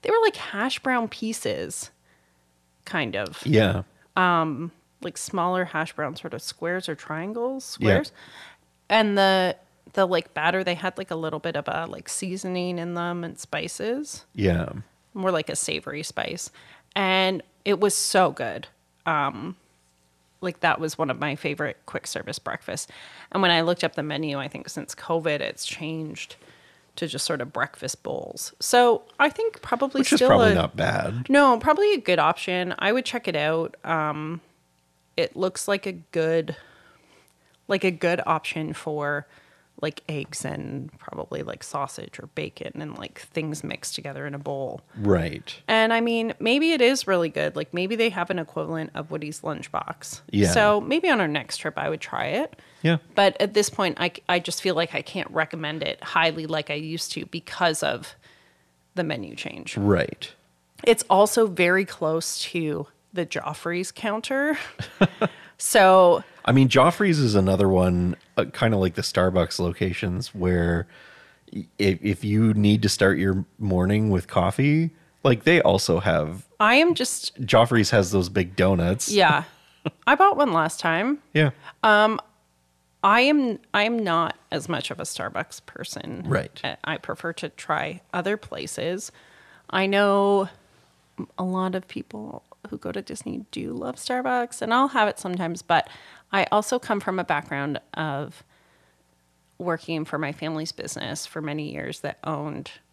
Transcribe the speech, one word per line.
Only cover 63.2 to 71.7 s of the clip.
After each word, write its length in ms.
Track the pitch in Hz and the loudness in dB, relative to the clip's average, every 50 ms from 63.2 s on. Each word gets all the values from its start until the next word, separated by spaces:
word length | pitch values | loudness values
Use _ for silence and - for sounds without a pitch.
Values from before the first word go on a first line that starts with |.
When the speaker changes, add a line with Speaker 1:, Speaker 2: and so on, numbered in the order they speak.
| 170 | -6
Speaker 1:
Joffrey's 680 | - - - - - 151 - - 170 170 175 185 - | -4 -4 -6 -6 -6 -8 -6 -6 -4 -4 -4 -4 -6
counter. 640 | - - - 226 202 220 233 - 269 269 285 302 311 277 - - - - - - - - | -8 -6 -4 -4 -4 -4 -4 -4 -2 0 0 0 -2 -2 -4 -12 -12 -12 -12 -12 2 2
Speaker 2:
<laughs> 100 | 196 - - - 226 - - - - - _ _ | 2 2 4 -2 -4 -4 -4 -8 -20 -20 _ _
Speaker 1:
So 640 | - - - 233 196 190 185 190 185 175 175 - - - - - - | -6 2 6 8 8 10 10 10 10 8 8 4 2 -6 -20 -6 0
Speaker 2:
I 80 | - 120 | 4 6
mean, 160 | 135 135 127 | 6 6 8
Joffrey's 500 | - 135 127 170 170 - 208 196 165 151 | 8 8 8 6 6 4 2 2 4 4
is 160 | 143 117 104 | 4 4 6
another 340 | 101 95 92 95 90 101 95 | 6 6 6 4 4 6 6
one, 460 | 95 90 90 90 90 87 90 90 87 - _ _ _ | 6 6 6 6 4 4 2 0 0 -4 _ _ _
uh, 100 | - 107 - | -2 -2 -2
kinda 260 | - - - 113 113 98 | 0 0 2 2 4 4
like 180 | 95 92 82 | 2 2 0
the 80 | - 90 | -2 -6
Starbucks 560 | - - 95 90 92 92 92 85 78 - - | -2 2 4 2 4 4 2 2 2 0 -2
locations, 760 | 87 87 87 - 90 92 90 - - 95 90 87 - - - | -2 -2 0 -2 -2 -2 -2 -2 -4 -4 -4 -4 -6 -8 -6
where 540 | - 90 90 90 87 85 85 85 85 85 - - - - - - - - _ _ _ _ - - | -2 0 2 2 2 2 2 2 0 -2 -6 -12 -20 -20 -20 -20 -20 -20 _ _ _ _ -12 -12
y-, 140 | 104 98 - | -12 -12 -12